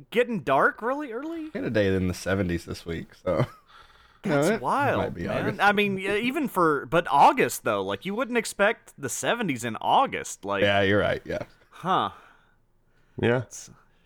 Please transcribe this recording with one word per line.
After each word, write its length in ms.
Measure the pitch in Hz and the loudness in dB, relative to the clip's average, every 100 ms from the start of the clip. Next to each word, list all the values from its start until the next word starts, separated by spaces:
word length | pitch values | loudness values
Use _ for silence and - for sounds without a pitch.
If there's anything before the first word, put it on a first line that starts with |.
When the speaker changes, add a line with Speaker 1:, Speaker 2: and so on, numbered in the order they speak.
| - | -4
Speaker 1:
getting 300 | 214 247 208 | 0 0 -2
dark 420 | 135 139 214 - | 0 4 4 0
really 300 | 226 285 294 | -6 -4 -6
early. 320 | 226 311 330 | -8 -8 -10
Speaker 2:
We 80 | 311 | -10
had 100 | 220 | -8
a 60 | 202 | -2
day 240 | 110 98 | 2 2
in 140 | 95 92 | 2 0
the 60 | |
seventies 520 | 87 90 98 92 87 - | -2 -2 -2 0 -4 -6
this 200 | - 85 | -12 -8
week, 240 | 82 - - | -10 -10 -8
so. 220 | 92 85 - - _ - - _ _ _ | -2 0 -2 -6 _ -20 -20 _ _ _
Speaker 1:
That's 240 | 196 143 165 | -2 0 2
Speaker 2:
No, 60 | 214 | 0
it 60 | |
Speaker 1:
wild, 360 | 131 240 277 120 | 0 0 0 0
Speaker 2:
might 140 | 92 | -2
be 140 | 85 87 | -4 -4
Speaker 1:
man. 180 | - - | -4 -4
Speaker 2:
August. 160 | - | 2
Speaker 1:
I 100 | 202 | 2
mean, 240 | 202 202 190 | 4 0 -2
yeah, 160 | 190 208 | -2 -2
even 320 | 240 311 254 | -2 -2 -2
for, 380 | 185 165 143 123 | 2 2 2 0
but 180 | - 98 | -2 2
August, 520 | 139 254 262 127 - 123 | 6 6 6 0 0 -2
though, 180 | 101 | 0
like, 200 | 95 101 185 | 0 -4 -4
you 100 | 214 | -4
wouldn't 220 | 247 240 | -2 -2
expect 560 | - - 202 226 - - | -2 0 0 0 -10 -12
the 120 | 135 | -8
seventies 540 | - 135 233 196 123 | -4 -2 -2 -2 -2
in 120 | 120 110 | -4 -4
August, 640 | 107 190 269 85 69 - 98 | 2 2 2 -2 -8 -10 -4
like. 180 | 101 | 0
Speaker 2:
Yeah, 180 | 101 101 | 2 4
you're 180 | 98 101 | 4 4
right, 200 | 87 - - | 2 -2 -4
yeah. 180 | 82 - _ _ | -8 -8 _ _
Speaker 1:
Huh. 420 | - 170 165 101 - - _ _ _ _ _ _ _ _ - | -8 -2 0 -2 -6 -20 _ _ _ _ _ _ _ _ -2
Speaker 3:
Yeah. 200 | 110 123 | 2 2
Speaker 1:
It's, 260 | 117 - - - _ _ | -2 -14 -18 -20 _ _